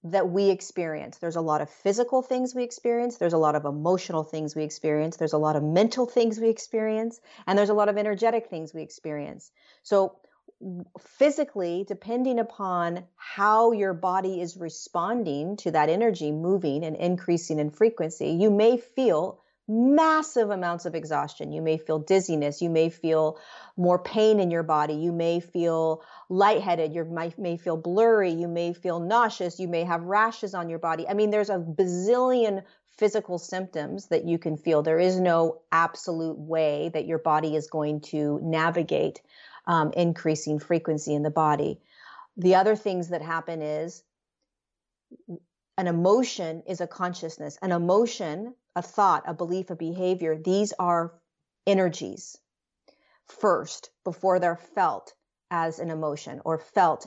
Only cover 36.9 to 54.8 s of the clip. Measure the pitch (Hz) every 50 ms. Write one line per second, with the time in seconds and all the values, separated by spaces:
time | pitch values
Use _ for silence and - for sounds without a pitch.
36.9 | 165 156 - - 165 160 160 160 156 156 156 156 151 156 151 - - 156 151 151
37.9 | 151 151 147 - - 151 147 147 147 147 - 165 160 160 160 170 170 175 160 -
38.9 | - - - 156 - - _ _ _ - - - - - _ - 170 165 151 151
39.9 | - - 175 170 165 - - 160 151 147 - 156 151 151 - - 175 165 165 -
40.9 | 156 151 151 - 151 147 147 156 151 165 156 156 147 147 147 156 147 - _ _
41.9 | _ _ - - - - - _ _ 214 175 180 190 185 190 214 214 214 - 208
42.9 | 185 180 175 165 175 160 151 165 165 165 165 - 165 160 151 151 151 151 156 170
43.9 | 180 - _ _ _ _ _ _ _ _ _ _ _ _ _ _ _ _ _ _
44.9 | _ _ _ _ 247 - _ - 175 170 _ _ _ _ _ _ _ - 185 180
45.9 | 170 170 170 185 208 247 254 233 - - 180 160 160 165 - - 190 165 180 160
46.9 | - - 185 180 175 - - 160 160 - 151 147 147 - - 185 175 175 170 170
47.9 | 185 208 233 233 - - 202 160 147 175 214 240 254 _ _ _ _ 180 175 -
48.9 | - - 202 190 170 - - 170 160 156 180 170 175 185 185 - 180 160 170 160
49.9 | 175 185 185 180 185 180 175 160 156 156 160 180 185 196 214 208 - - 180 175
50.9 | 175 170 165 170 - _ _ _ _ _ _ _ _ _ _ 196 202 190 185 175
51.9 | 165 - 156 95 95 - - - - _ _ _ _ _ _ _ _ _ _ _
52.9 | _ _ _ _ _ _ _ _ - - - 208 180 - - 160 - - - -
53.9 | _ _ _ 190 165 - - 190 180 185 180 175 170 170 - - - 208